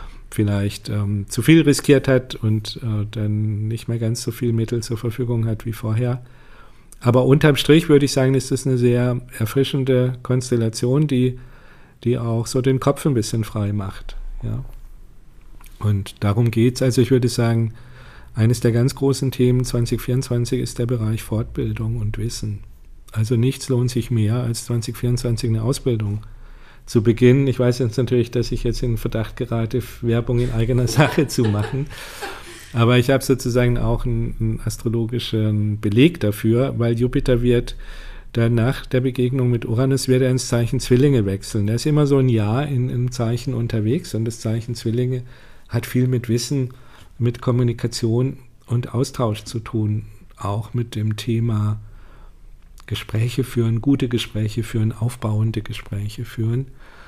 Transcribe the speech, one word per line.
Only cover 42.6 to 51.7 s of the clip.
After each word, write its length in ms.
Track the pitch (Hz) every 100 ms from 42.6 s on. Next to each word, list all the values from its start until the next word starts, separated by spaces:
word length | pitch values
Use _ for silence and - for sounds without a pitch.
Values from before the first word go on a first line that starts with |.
| 147
in, 220 | 131 127
im 220 | 123 123
Zeichen 400 | - 117 120 139
unterwegs 600 | 120 117 113 107 151 175
und 100 | 107
das 160 | 113 -
Zeichen 340 | 113 113 113
Zwillinge 480 | 117 113 113 127 127 123 - - - -
hat 180 | 120 -
viel 200 | 127 127
mit 220 | 127 -
Wissen, 460 | 120 123 143 127 - - - - -
mit 220 | 120 120
Kommunikation 1000 | - 123 120 117 117 - 113 117 135 135 - - -
und 280 | 120 120
Austausch 500 | 117 139 - 117 104
zu 140 | - 113
tun, 460 | - 113 107 107 - - - -
auch 380 | 98 104 107
mit 200 | 123 117
dem 220 | 110 107 104
Thema 640 | - 113 117 107 107